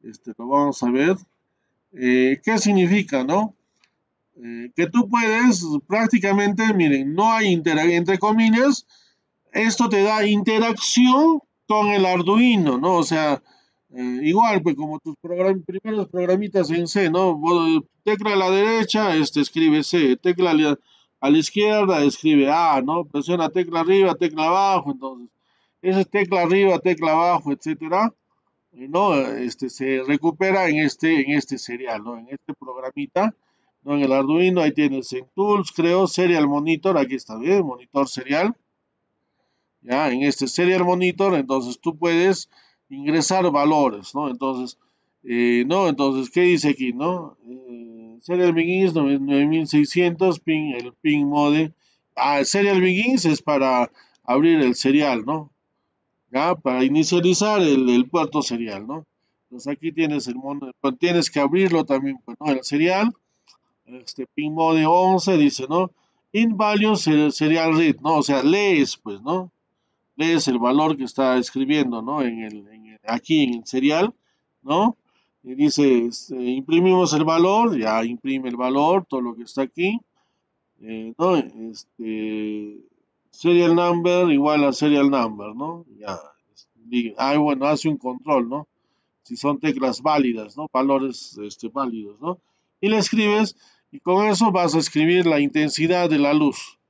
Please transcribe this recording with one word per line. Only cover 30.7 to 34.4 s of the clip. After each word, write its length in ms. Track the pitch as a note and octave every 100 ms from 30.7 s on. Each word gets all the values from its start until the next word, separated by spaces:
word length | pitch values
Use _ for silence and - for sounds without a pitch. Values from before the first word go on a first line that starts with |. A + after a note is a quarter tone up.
en 80 | D3+
este, 420 | D3 - D#3+ D#3+
en 160 | C3+ D3
este 220 | - C3
serial, 440 | - A#2+ B2+ A2+
¿no? 160 | A2 A#2
En 100 | A#2+
este 240 | C#3 -
programita, 800 | D3 C3 B2+ C3 C#3+ C#3 F3+ G#3+ - _ _ _ _
¿no? 100 | C#3+
En 80 | C#3+
el 100 | C#3
Arduino, 500 | C3+ C3+ D#3+